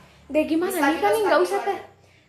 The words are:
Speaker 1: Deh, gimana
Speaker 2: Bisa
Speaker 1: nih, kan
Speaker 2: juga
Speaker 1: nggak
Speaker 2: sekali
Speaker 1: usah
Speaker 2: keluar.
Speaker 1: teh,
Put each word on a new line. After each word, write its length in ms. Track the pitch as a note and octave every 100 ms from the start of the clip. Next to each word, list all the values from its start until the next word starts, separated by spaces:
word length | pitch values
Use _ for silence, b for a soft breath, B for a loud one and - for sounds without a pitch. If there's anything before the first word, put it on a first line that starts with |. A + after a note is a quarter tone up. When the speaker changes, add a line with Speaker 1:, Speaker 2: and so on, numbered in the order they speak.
| B B -
Speaker 1:
Deh, 160 | C#4+ C4
gimana 260 | E4 F#4
Speaker 2:
Bisa 160 | F#4 D4
Speaker 1:
nih, 120 | E4
kan 100 | G4+
Speaker 2:
juga 0 |
Speaker 1:
nggak 80 | A4
Speaker 2:
sekali 240 | G4 F#4+
Speaker 1:
usah 160 | F4+ G4
Speaker 2:
keluar. 80 | -
Speaker 1:
teh, 120 | F4+ - - b b